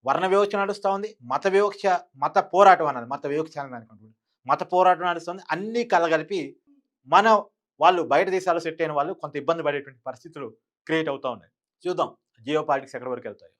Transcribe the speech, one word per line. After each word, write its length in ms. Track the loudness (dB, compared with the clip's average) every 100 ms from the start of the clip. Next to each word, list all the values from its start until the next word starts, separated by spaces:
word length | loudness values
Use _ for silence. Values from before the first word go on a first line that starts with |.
| -2
వర్ణ 180 | -2 2
వివక్ష 200 | 2 2 -2
నడుస్తూ 260 | -4 -2 -4 -4
ఉంది, 140 | -6 -14 -6
మత 160 | -2 2 2
వివక్ష, 300 | 0 0 -2 -2 -4 -6
మత 160 | 0 0 0
పోరాటం 360 | 6 8 8 2
అనాలి, 180 | -4 -8
మత 120 | -8 -4
వివక్ష 220 | -4 -6 -10
అనే 80 | -12
దానికి 180 | -14 -18
అనుకోండి, 220 | -20 -20 _ _ _ -2
మత 120 | -2 0
పోరాటం 320 | 4 4 4 0
నడుస్తుంది. 320 | -4 -8 -12 -8
అన్నీ 280 | -6 -4 -4 0
కలగలిపి 460 | 2 2 0 -2 -6 -8 -14 _ _ _ _ 2
మన 140 | 4 6 2 0 _ _ _
వాళ్ళు, 200 | 2 4 2
బయట 160 | 2 2 -2
దేశాల్లో 260 | -2 -2 -4
సెట్ 160 | -6
అయిన 100 | -4 -2
వాళ్ళు 160 | -4 -8
కొంత 120 | -10 -6
ఇబ్బంది 220 | -4 -2 -2
పడేటువంటి 320 | -4 -10 _ -16
పరిస్థితులు 400 | -16 -18 -16 -16 _ _ _ -4
క్రియేట్ 240 | -2 -2
అవుతూ 140 | -6 -6 -8
ఉన్నాయి. 160 | _ _ _ _
చూద్దాం 260 | -6 -4 -4 -6 _ _ -4
జియో 160 | -4 -2
పాలిటిక్స్ 260 | -4 -4 -12
ఎక్కడి 140 | -8
వరకు 140 | -10 -10
వెళ్తాయో. 240 | -16 _